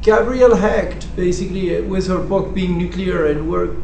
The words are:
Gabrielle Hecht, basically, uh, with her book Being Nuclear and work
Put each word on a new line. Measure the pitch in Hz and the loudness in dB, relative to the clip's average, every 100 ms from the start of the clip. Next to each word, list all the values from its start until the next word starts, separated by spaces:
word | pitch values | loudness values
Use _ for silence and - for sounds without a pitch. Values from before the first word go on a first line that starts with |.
Gabrielle | 220 220 233 254 247 | 4 2 2 4 4
Hecht, | 202 208 202 170 - - - | 6 2 0 -2 -6 -8 -2
basically, | 180 - 185 190 185 170 | 0 0 -2 -2 -2 -2
uh, | |
with | 190 190 185 | -2 -2 0
her | 185 | -2
book | - 190 - | 0 -2 0
Being | 196 185 170 | -2 0 0
Nuclear | 175 180 190 180 151 | -2 -2 -2 0 0
and | 151 156 | 0 -2
work | 175 87 - | -2 -2 -2